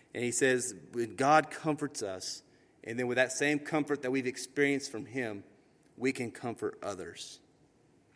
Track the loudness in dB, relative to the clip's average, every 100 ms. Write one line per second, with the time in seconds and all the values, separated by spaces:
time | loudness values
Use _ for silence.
0 | _ -4 -2 4 4 4 0 -8 -8 -6
1 | -4 2 6 6 6 -2 -2 -2 -4 -4
2 | -6 -6 -8 -12 -14 _ _ _ -6 -2
3 | 2 4 2 2 2 2 2 0 2 0
4 | 0 0 0 -4 -4 2 2 2 -2 -8
5 | -6 -4 -4 -4 -12 _ _ _ _ -2
6 | -2 0 -4 -6 -8 -4 -4 -4 -6 -6
7 | -8 -12 -14 -16 _ _ _ _ _ _
8 | _